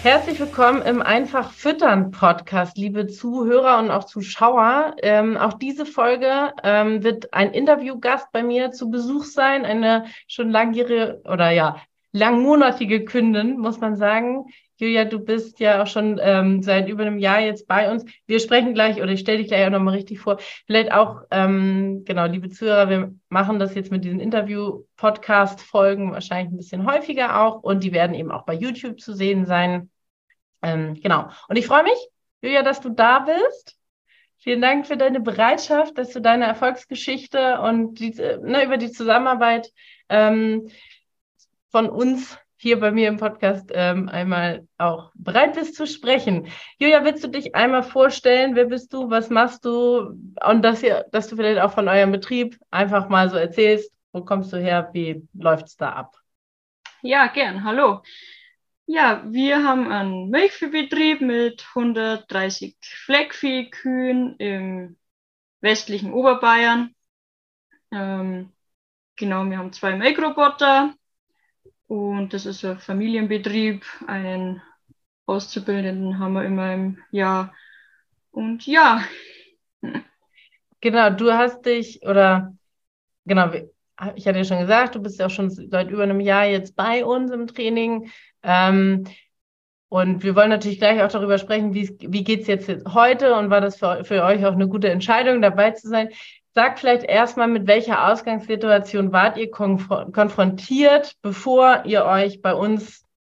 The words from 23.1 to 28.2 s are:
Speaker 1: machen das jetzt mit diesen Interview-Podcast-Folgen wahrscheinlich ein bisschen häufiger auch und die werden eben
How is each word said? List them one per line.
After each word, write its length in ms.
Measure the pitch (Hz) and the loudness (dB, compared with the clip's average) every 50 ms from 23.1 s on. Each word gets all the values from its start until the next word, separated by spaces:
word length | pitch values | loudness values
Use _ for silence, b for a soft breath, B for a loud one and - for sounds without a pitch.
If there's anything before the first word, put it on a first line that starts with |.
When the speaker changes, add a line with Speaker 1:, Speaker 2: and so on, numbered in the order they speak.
| - _ _ _ | -10 _ _ _
Speaker 1:
machen 300 | 180 185 196 196 214 208 | -2 0 0 0 0 -2
das 140 | 196 196 196 | -2 -4 -4
jetzt 160 | 202 190 190 | -8 -8 -4
mit 140 | 196 190 180 | -4 -4 -4
diesen 140 | 180 180 190 | -4 -6 -4
Interview-Podcast-Folgen 1900 | 190 226 214 - 196 202 208 202 208 202 - - - _ _ _ - 214 214 214 - - 214 202 196 196 196 - - - _ 208 196 196 202 202 196 190 | -4 -2 -2 -2 -2 -4 -6 -6 -6 -6 -8 -10 -14 _ _ _ 0 0 0 0 -2 2 4 4 4 2 -2 -10 -20 -2 _ 4 4 4 2 0 -4 -6
wahrscheinlich 420 | 180 185 180 - 180 180 180 175 180 | -6 -8 -8 -8 -6 -6 -6 -6 -8
ein 40 | 180 | -10
bisschen 280 | 175 - - 180 190 | -12 -12 -8 -4 -2
häufiger 560 | 240 277 294 294 320 294 262 254 - - 208 | 0 0 0 0 -2 -4 -4 -2 0 2 2
auch 200 | 214 226 220 226 - | 2 2 0 -4 -4
und 200 | - 196 190 185 | -2 -2 -2 -2
die 80 | 190 | -2
werden 220 | 175 170 170 175 175 | 0 0 0 0 0
eben 160 | - | -6